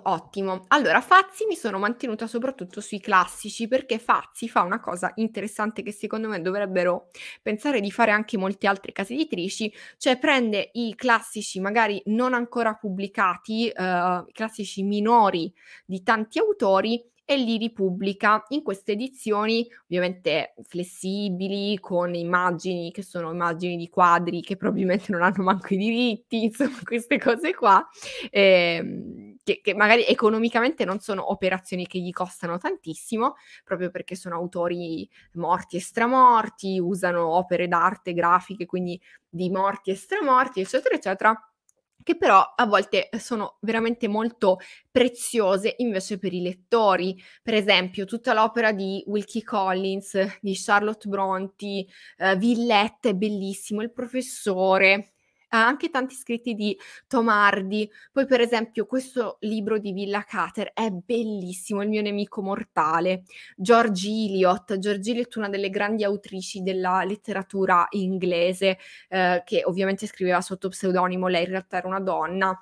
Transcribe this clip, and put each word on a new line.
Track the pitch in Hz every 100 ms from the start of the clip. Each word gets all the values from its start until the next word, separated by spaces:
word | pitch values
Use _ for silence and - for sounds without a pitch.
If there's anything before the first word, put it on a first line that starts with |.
| -
ottimo. | 165 - 196 196 185 185
Allora, | 294 208 170
Fazzi | - 370 381 - 440
mi | 349
sono | 220 190
mantenuta | 208 233 254 214 226
soprattutto | 233 254 262 180 -
sui | - 208
classici, | 202 190 175 - 214 - 226
perché | 262 - 226
Fazzi | - 233 - - 226
fa | -
una | 180 214
cosa | - 180 185 -
interessante | 220 220 202 - 214 214
che | 196
secondo | 202 214 220 220
me | 196
dovrebbero | 170 202 202 185 180 175 - - - -
pensare | - 214 294 262
di | 202
fare | - 226
anche | 208 214 208
molte | 190 196 202
altre | 196 -
case | - 196
editrici, | 262 311 - 247 - 220 - - _
cioè | 285 254
prende | 311 269 233 202 -
i | 226 233 196
classici | 254 226 - 208 208 190
magari | 196 220 214 202 -
non | 220 254
ancora | 247 240 247 226
pubblicati, | 214 208 185 196 - 190 175 - 220 233
eh, | - 185 180 180 180 -
i |
classici | - 220 - 196 -
minori | 196 208 208 240 202 180 165 - - - -
di | 185
tanti | 185 220 220 -
autori | 427 415 202 190 208 233 - _ -
e | 285
li | 233 226
ripubblica | 226 226 190 180 196 196 208 214 -
in | 285
queste | 294 - -
edizioni | 208 262 - 220 208 214 226 233 -
ovviamente | _ 180 180 185 165 151 - -
flessibili, | - 175 175 - 190 196 208 180 190 202 202 202
con | - 180 175 175
immagini | 170 180 180 175 185 180 170
che | 196
sono | 185 180 165
immagini | 175 175 165 180 170
di | 170
quadri | - 180 170 170 170
che | - 190
probabilmente | 202 - 185 185 -
non | 180
hanno | 175 185
manco | 185 190 -
i | 190
diritti, | 214 226 247 220 _ 233
<laughs> | 220
insomma | - 277 262 -
queste | 233 233 285
cose | 262 233 330
qua, | 370 226 - - - 523 508 -
ehm, | 202 196 185 170 165 - 95 - - - -
che, | - -
che | -
magari | 185 208 233 -
economicamente | - 214 220 233 233 247 - 190
non | 196
sono | - 190 -
operazioni | 196 185 185 - 180 180
che | 185
gli | 180
costano | 175 180 - 170 175
tantissimo, | 302 381 - 156 - 220 254 285 - - -
proprio | 180 180
perché | 175 - 185
sono | 180 170
autori | 175 180 175 175 170 165 196 _ _
morti | 170 165 180 - 202
e |
stramorti, | - - 233 262 254 226 220 - 196 185
usano | 175 190 185 175 165 170
opere | 185 175 175
d'arte | 175 175 202 -
grafiche, | 175 170 185 - 190 175
quindi | 185 180 175 - - _
di | 170 180
morti | 190 196 196 -
e | 190
stramorti, | - 392 294 254 262 226
eccetera, | 190 262 262 247
eccetera, | 196 196 220 226 - _ _ _ _ _ -
che | 330
però | 370 196 - -
a | 233
volte | 202 196 196 - 226
sono | - 226 202 -
veramente | 208 226 226 240 220
molto | 208 226 - 202 185 - - _
preziose | 254 247 247 - 233 196 190 208 -
invece | 240 190 185 196
per | 190
i | 180
lettori. | 180 185 _ 233 214 185 180 185 - -
Per | -
esempio, | 214 202 185 185 185 190
tutta | 233 254
l'opera | 220 220 233 220
di | 202 190 196 -
Wilkie | 208 202 226
Collins, | 214 214 190 185 190 190 - 196 196 -
di | 202 190
Charlotte | - 202 214 214 208
Brontë, | 196 196 185 190 - 208 196 185 - - -
eh, | 185 190
Villette | 226 233 240 208 214 - 247
è |
bellissimo, | 185 214 208 196 202 - 208
Il | 233
professore, | 233 247 254 254 - 214 185 190 190 190 196 196 _ _ _ _
ha | 233 226
anche | 277 330
tanti | 277 262 -
scritti | - 233 240 214
di | 208 190 - - _
Tom | 247 226
Hardy. | 208 202 196 190 214 208 - -
Poi, | - 269
per | 247
esempio, | 233 233 226 - 208
questo | 262 254 247 220 -
libro | 214 220 202 214
di | 202
Willa | 190 202 202
Cather | - 202 170 - -
è | - 226
bellissimo, | 180 - 233 220 208 180 185 - 202
Il | 208
mio | 214
nemico | 208 208 208 -
mortale. | 196 202 220 - 156 165 180 185 185 - - -
George | 185 233 233 185 196
Eliot, | 220 214 190 180 196 - 196
George | 196 202 202
Eliot, | 233 240 226
una | 202
delle | 196 196
grandi | 196 208 220
autrici | 202 202 - 190 185 196
della | 185 190 185 185
letteratura | 180 208 - 196 190 196 185 180 -
inglese, | 202 185 190 180 170 175 185 190 185 - - -
eh, | 190 180 180 -
che | 190 -
ovviamente | 180 196 196 208
scriveva | - 180 180
sotto | 185 190 190
pseudonimo, | - 190 180 180 185 185
lei | 175
in | 185
realtà | 190 185 185
era | 180
una | 190
donna. | 190 160 160 185 190 185